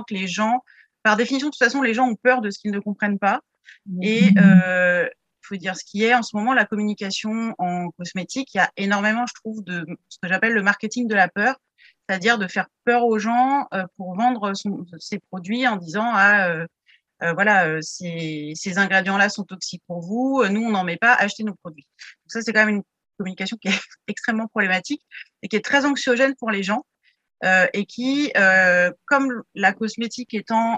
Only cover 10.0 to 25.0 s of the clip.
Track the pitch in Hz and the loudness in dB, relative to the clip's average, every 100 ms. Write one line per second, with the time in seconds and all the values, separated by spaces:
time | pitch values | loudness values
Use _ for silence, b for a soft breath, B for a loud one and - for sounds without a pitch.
10 | _ - 175 185 226 226 196 202 220 240 | _ -12 -6 -2 0 2 0 0 -4 -4
11 | 240 208 180 202 220 269 _ _ b _ | -2 2 2 2 -2 -2 _ _ b _
12 | - 190 196 233 185 208 190 _ - 240 | -6 -2 0 0 0 -4 -6 _ 0 2
13 | 240 220 208 240 262 277 269 190 180 - | 4 2 0 2 2 0 -2 -6 -8 -10
14 | 180 185 247 240 202 196 202 196 175 165 | -10 -2 0 0 -2 -4 -6 -8 -10 -16
15 | - 208 - 185 175 233 254 202 170 180 | -10 -12 -10 -12 -6 -2 0 -2 -4 -4
16 | 233 220 202 208 185 160 165 - _ b | -2 4 4 4 2 -2 -6 -12 _ b
17 | _ _ 170 170 202 196 165 156 156 - | _ _ -4 0 4 4 2 -2 -6 -10
18 | 175 165 160 151 151 160 196 185 196 190 | -10 -8 -6 -6 -8 -8 -4 -2 2 2
19 | 185 196 202 208 190 190 - 175 - 175 | 0 2 0 -2 -10 -12 -14 -14 -12 -10
20 | 170 226 262 269 202 202 226 202 180 170 | -6 -4 0 2 2 0 0 -2 -2 0
21 | 226 233 202 - 214 185 - 160 _ _ | 2 4 2 -4 -8 -8 -14 -18 _ _
22 | B B _ 226 226 214 214 202 - _ | B B _ -8 -2 0 2 0 -4 _
23 | _ - 185 185 190 233 - 196 - - | _ -10 -10 -6 -8 -6 -4 -4 -4 -14
24 | - 208 - 220 226 220 196 185 - 294 | -12 -6 -4 -4 -2 -2 0 0 -4 -10